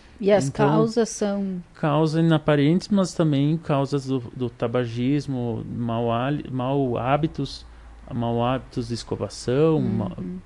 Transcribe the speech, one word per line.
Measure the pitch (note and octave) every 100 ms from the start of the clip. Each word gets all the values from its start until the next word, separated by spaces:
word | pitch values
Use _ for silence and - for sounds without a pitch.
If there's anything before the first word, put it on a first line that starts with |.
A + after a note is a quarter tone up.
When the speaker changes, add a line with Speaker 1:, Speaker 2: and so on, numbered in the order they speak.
| - -
Speaker 1:
E | G3+
as | G3+ C#3
Speaker 2:
Então, | - G#3
Speaker 1:
causas | - A3+ A#3 G#3+
são? | - G#3 G3+ G3 F3+ -
Speaker 2:
causas | - D#3 D3 D#3+ D#3+
inaparentes, | E3 D#3 D#3 D3 C#3+ F3+ -
mas | G3+ F3+
também | - D#3+ C#3 D3 D#3+
causas | - C#3 C3+ C#3+ C3
do, | C3 A#2
do | C3 B2
tabagismo, | - A#2 B2 A#2+ A#2 B2 D3 C3+ B2+ A#2+ A2+ G#2+ G#2+
mau | A#2 A#2 A#2
hali-, | A2+ C3+ D3 -
mau | C3 B2+ C#3+ B2+ A2+
hábitos, | A#2+ D3 D#3+ - C3+ - - - - - -
mau | A#2+ A#2 A#2
hábitos | A#2+ C3 B2 C3 A2+
de |
escovação, | A2+ - G2+ G2+ - - C3 D#3+ D#3
Speaker 1:
Uhum. | B2 A2
Speaker 2:
ma-, | F#2+ - F2+ F#2